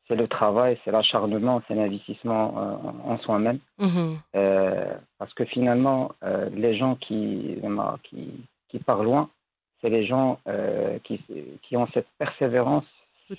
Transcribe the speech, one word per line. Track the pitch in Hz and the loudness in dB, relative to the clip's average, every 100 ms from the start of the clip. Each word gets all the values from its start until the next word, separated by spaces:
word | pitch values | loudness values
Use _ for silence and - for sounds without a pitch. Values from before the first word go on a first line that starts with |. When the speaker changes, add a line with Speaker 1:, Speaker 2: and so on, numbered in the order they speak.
| - | -2
Speaker 1:
c'est | 113 | 0
le | 113 | 0
travail, | - 104 107 127 120 | 2 2 4 4 2
c'est | - | 2
l'acharnement, | 110 - 117 104 107 123 120 - | 2 4 2 0 2 2 0 0
c'est | 107 | 0
l'investissement, | 104 104 - 104 117 110 110 110 | 0 -2 -8 -8 -2 0 0 -2
euh, | 101 107 - 117 123 | -6 -6 -8 -8 -6
en, | |
en | 117 | -4
soi-même. | - 104 113 135 - - | 0 0 2 -2 -8 -2
Speaker 2:
Mhm. | 190 175 165 156 - | 0 2 0 -4 -4
Speaker 1:
Euh, | 98 98 98 95 95 95 98 - - | 0 4 4 2 0 -4 -8 -14 -16
parce | 101 | -10
que | - | -6
finalement, | 120 127 123 120 135 131 131 - | -4 0 2 4 4 2 -2 -6
euh, | 95 98 101 | -4 -2 -2
les | 101 117 104 | 0 0 2
gens | 131 127 | 0 -2
qui, | - 110 104 101 - - 104 101 101 - | -4 -4 -2 -4 -6 -6 -4 -2 -2 -6
qui, | - - - - 123 _ _ | -10 -14 -12 -14 -18 _ _
qui | 120 | -6
partent | - 104 | 0 2
loin, | 110 143 151 _ _ _ _ _ | 4 2 0 _ _ _ _ _
c'est | 117 | 0
les | 113 107 | 0 2
gens, | 131 131 123 - | 2 2 0 -4
euh, | 104 104 - - - | -2 -2 0 -2 -4
qui, | - - - 78 65 - | -6 -8 -8 -14 -12 -16
qui | - 120 | -4 -2
ont | 117 | 0
cette | 120 - - | -2 -4 -6
persévérance, | 143 - 131 123 120 147 - _ _ _ | -8 -2 2 2 2 2 -2 _ _ _
Speaker 2:
Tout | |
à | - | -16